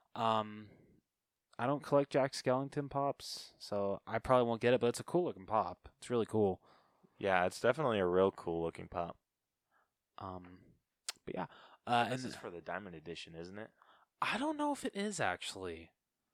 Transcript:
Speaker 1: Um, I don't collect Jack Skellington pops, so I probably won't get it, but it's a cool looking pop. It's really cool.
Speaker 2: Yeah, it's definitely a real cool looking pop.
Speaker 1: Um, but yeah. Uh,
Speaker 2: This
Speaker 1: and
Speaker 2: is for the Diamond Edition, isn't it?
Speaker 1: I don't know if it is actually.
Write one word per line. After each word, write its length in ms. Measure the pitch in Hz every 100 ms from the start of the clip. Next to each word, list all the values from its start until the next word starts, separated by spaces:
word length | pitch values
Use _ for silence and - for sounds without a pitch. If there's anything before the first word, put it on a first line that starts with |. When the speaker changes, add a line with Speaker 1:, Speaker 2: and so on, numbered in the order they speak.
| _
Speaker 1:
Um, 540 | - 160 110 107 107 107 - - _ _ _ _ _ _ -
I 80 | 123
don't 160 | 143
collect 280 | - 143 143
Jack 200 | 143 139
Skellington 560 | - - 127 139 147 139
pops, 640 | 143 139 - - - - -
so 420 | - 104 98 98 -
I 120 | 110
probably 260 | - 127 120
won't 120 | 117
get 120 | 120
it, 80 | 123
but 60 | 120
it's 120 | 117
a 40 |
cool 200 | - 170
looking 220 | 170 98 95
pop. 420 | 107 90 90 - _
It's 100 | -
really 160 | 123 104
cool. 340 | 110 101 90 _ _ _ _ _ -
Speaker 2:
Yeah, 260 | 101 92 92
it's 140 | -
definitely 380 | 113 127 143 107
a 80 | 90
real 240 | 90 95
cool 300 | - - 82
looking 260 | 82 - 90
pop. 280 | 90 85 - _ _ _ _ _ _ _ _ _ -
Speaker 1:
Um, 400 | 95 92 90 92 - _ _ _ - -
but 100 | -
yeah. 120 | - 87 - - - -
Uh, 220 | 120 113
Speaker 2:
This 160 | 127
Speaker 1:
and 60 | 123
Speaker 2:
is 40 | -
for 140 | 113
the 100 | 85
Diamond 340 | 82 87 101 82
Edition, 380 | 80 82 -
isn't 240 | 82 87 101
it? 120 | 110 _ _ _ _ _
Speaker 1:
I 180 | - 208
don't 180 | 294 302
know 160 | 294
if 120 | 285
it 100 | 247 202
is 220 | 208 175
actually. 720 | 107 87 - 98 92 82 82 _ _ _ _